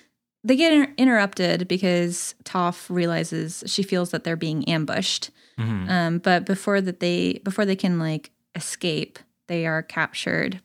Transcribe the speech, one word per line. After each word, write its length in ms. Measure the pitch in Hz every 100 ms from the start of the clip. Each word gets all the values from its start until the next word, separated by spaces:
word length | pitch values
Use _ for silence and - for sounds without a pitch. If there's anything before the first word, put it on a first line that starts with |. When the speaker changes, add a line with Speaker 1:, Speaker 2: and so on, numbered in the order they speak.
| _ _ _ _
Speaker 1:
They 120 | 226 262
get 160 | 330
inter-, 200 | 302 277 -
interrupted 720 | 262 220 202 - 175 170 180
because 680 | 185 185 175 175 175 - -
Toph 440 | - 185 175 175 -
realizes 760 | 180 170 165 165 160 160 - -
she 160 | -
feels 280 | 196 180 175
that 120 | 160
they're 120 | 165 165
being 320 | 160 156 -
ambushed. 640 | 160 147 - 190 - - _ _ -
Speaker 2:
Mm-hmm. 300 | 113 104 92
Speaker 1:
Um, 280 | 180 165 170
but 260 | 190 175 185
before 340 | 190 208 202
that 200 | 185 180
they, 400 | 175 175 180 -
before 200 | 196 190
they 100 | 196 190
can, 220 | 185 170
like, 320 | 160 156 - _ _
escape, 640 | 170 - - 175 156 151 - - _ -
they 180 | 170 165
are 160 | 160
captured 760 | 160 160 156 - - 165 - 185